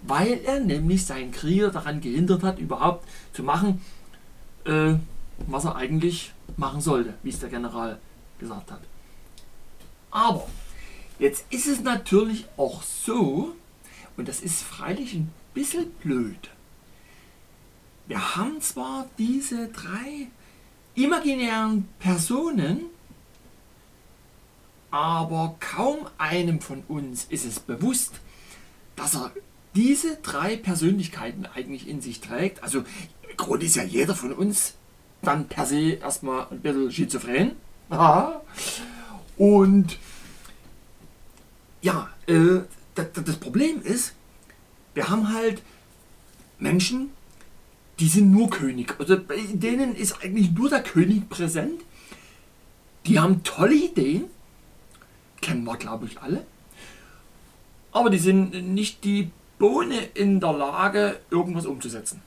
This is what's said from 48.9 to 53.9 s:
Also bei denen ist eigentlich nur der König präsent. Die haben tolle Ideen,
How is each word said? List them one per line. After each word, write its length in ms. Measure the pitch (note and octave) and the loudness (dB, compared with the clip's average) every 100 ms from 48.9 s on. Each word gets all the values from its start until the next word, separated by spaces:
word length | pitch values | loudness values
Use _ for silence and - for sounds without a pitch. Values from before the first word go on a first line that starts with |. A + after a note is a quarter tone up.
| - | -6
Also 180 | D3 F#3 | 2 2
bei 200 | - D3 G#3 | 2 -6 -4
denen 420 | G3+ A3 A#3+ C4+ A3+ | -2 0 0 0 0
ist 280 | G#3 - | -4 -4
eigentlich 280 | F#3+ G#3 F#3 | -4 4 4
nur 180 | E3+ C4+ | 4 2
der 140 | C#4+ | 2
König 460 | - E3 F#3 G#3+ - | 2 4 4 4 0
präsent. 520 | - E3+ E3 G#3+ E4+ - - - - - - - - - - - - - | -4 -2 -2 -4 -6 -12 -20 -20 -20 -20 -20 -20 -20 -20 -20 -20 -16 2
Die 140 | - | 4
haben 240 | E3 F#3+ | 6 2
tolle 320 | - - F#3+ D4 | 0 2 6 6
Ideen, 500 | E4+ | 4